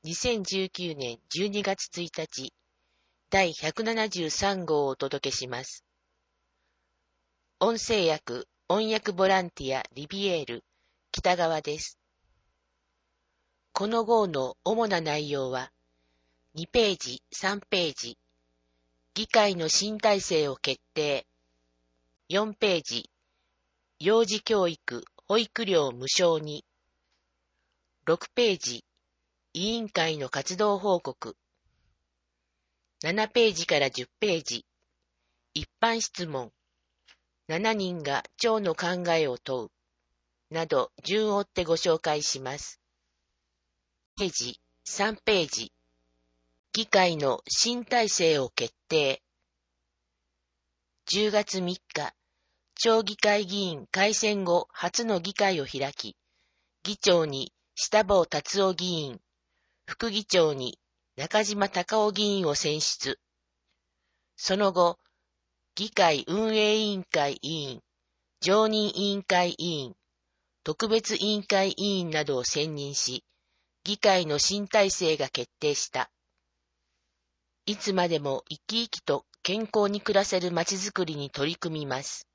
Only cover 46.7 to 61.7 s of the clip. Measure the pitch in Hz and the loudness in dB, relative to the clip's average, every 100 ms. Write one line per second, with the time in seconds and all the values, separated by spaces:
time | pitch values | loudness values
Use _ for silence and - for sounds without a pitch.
46.7 | - 220 196 180 160 139 120 - - 233 | -6 2 4 4 2 0 0 -2 -2 0
47.7 | 247 226 247 214 - 165 151 127 - 117 | -2 -2 0 2 2 2 2 0 -4 -6
48.7 | _ _ 160 139 131 _ _ _ _ _ | _ _ 2 2 -2 _ _ _ _ _
49.7 | _ _ _ _ _ _ _ _ _ _ | _ _ _ _ _ _ _ _ _ _
50.7 | _ _ _ - 190 214 208 208 190 180 | _ _ _ -4 0 2 2 0 -4 -4
51.7 | 180 _ 151 143 _ _ _ _ _ _ | -6 _ -6 -6 _ _ _ _ _ _
52.7 | - 233 226 202 208 208 208 185 202 185 | 0 4 4 2 2 4 4 0 -2 -2
53.7 | 147 101 190 208 214 214 208 180 170 - | -4 -6 2 2 2 0 0 2 2 0
54.7 | - 180 - 226 190 180 - 202 170 135 | -6 -4 -2 0 -2 -2 0 2 2 -4
55.7 | 135 139 - 107 - _ _ _ _ _ | -4 -4 -6 -14 -16 _ _ _ _ _
56.7 | _ - 208 202 175 156 135 - _ _ | _ -8 0 4 4 4 -4 -8 _ _
57.7 | - - 214 196 196 165 147 - 196 190 | -6 2 2 6 4 4 -2 -2 2 2
58.7 | 180 180 170 139 113 _ _ _ _ _ | 2 -2 -4 -6 -10 _ _ _ _ _
59.7 | _ - - 226 208 202 185 156 135 123 | _ -16 -6 -4 -4 2 4 4 2 -8
60.7 | - _ _ _ - 151 214 208 208 196 | -10 _ _ _ -12 0 0 0 0 0